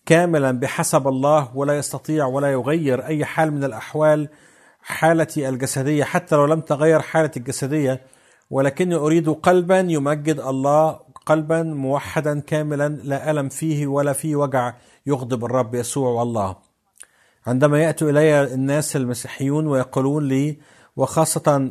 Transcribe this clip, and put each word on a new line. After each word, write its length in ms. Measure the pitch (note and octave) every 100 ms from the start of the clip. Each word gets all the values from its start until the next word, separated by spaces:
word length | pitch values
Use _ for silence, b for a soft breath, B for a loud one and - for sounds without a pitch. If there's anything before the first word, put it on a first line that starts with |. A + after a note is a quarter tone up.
| -
كاملًا 460 | D#3+ F3 D#3 C3+
بحسب 560 | B2+ C3 - D#3+ D#3+ C3+
الله، 480 | C3 C#3 D3+ C3 C3
ولا 220 | C#3+ D3
يستطيع 480 | C3+ C#3 - D#3 C3+
ولا 260 | C3+ C#3+
يغير 540 | C3 A#2+ E3 D3 B2+ -
أي 180 | D#3
حال 300 | C#3+ - D#3+
من 100 | D3
الأحوال 640 | C#3 A2 - D3+ D3+ D3+ D3 b b b b b
حالتي 680 | - - D#3+ E3 D3+ - C3
الجسدية، 560 | B2+ C3 C#3+ C3+ D3+
حتى 320 | C3 F3+ - D3+
لو 100 | C#3+
لم 140 | D#3+
تغير 400 | D3+ C#3 D#3 D#3
حالتي 380 | - E3 D#3 C3+
الجسدية، 640 | B2 C3 C3+ D#3 C#3 C3 b b b b b
ولكني 440 | C3+ C#3 C#3 F#3
أريد 360 | E3 D3+ E3 D#3+
قلبًا 480 | D#3 - F3+ F3 F#3
يمجد 640 | F#3 D#3 C#3 D3+ D3 D3
الله 640 | C3 C3+ C3+ D3+ D#3 - - - -
قلبًا 360 | D#3 D#3 E3
موحداً 800 | E3 D3+ C3 C#3 - - D3 D3
كاملًا، 480 | C#3+ D#3 D3+ D3 D3
لا 420 | D3 A#2+ C#3 D3+
ألم 180 | D3+ C#3
فيه 380 | - D#3+ D3+ C#3+
ولا 260 | C#3 C#3+
فيه 240 | C3+ D#3+ D3
وجع 380 | C#3+ C3 B2 A#2+ b b -
يغضب 380 | C#3 B2 B2
الرب 300 | A#2 B2+ A2+
يسوع 340 | A#2+ A#2 C#3+ B2+
والله. 480 | A#2 A#2+ A2+ G2 F#2 _ _ _ _ b b b b -
عندما 360 | B2+ D3 D3
يأتوا 280 | D#3+ D3 D#3
إلي 440 | D3 D#3 D3 C#3
الناس 420 | C3 C3+ D3 D3 D3
المسيحيون 680 | B2 B2 - - C#3 D3 D#3
ويقولون 640 | C3+ B2+ - C3+ D3+ C#3+
لي، 300 | C3+ C#3+ D3 b b b -
وخاصة 600 | C3 - D#3+ D#3 D#3 C#3+ C3